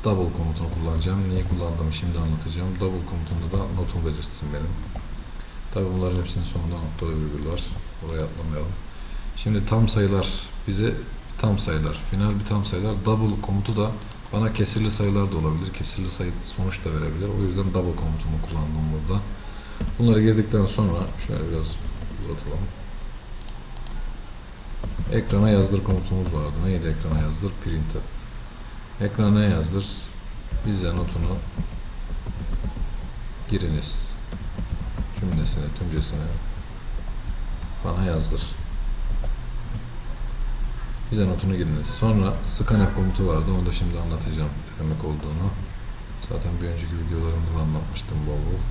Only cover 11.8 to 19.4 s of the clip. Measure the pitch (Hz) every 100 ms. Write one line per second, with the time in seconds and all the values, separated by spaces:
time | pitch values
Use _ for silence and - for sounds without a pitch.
11.8 | 78 76 - 98 104 101 104 104 98 90
12.8 | 104 98 101 110 110 98 - 98 101 104
13.8 | 107 110 - - - 104 110 107 104 110
14.8 | 107 107 104 98 98 90 78 78 95 -
15.8 | 80 - 90 - 90 87 - - 92 90
16.8 | 90 78 76 78 101 101 95 90 95 92
17.8 | 90 80 82 78 78 80 - 80 76 78
18.8 | 78 78 76 101 101 -